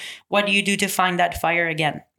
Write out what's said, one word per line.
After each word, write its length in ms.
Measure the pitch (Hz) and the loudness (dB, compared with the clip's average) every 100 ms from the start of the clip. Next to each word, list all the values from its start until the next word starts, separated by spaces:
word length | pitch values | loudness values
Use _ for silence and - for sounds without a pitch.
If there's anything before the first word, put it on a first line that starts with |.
| - - - | -16 -14 -2
what 180 | 202 202 | 0 2
do 60 | |
you 100 | 196 | 0
do 160 | 196 196 | 2 0
to 100 | 196 | 0
find 300 | - 185 175 | 0 0 2
that 220 | 175 - | 0 0
fire 260 | 160 170 170 | 0 0 0
again? 360 | 160 156 147 - | 0 -2 -4 -12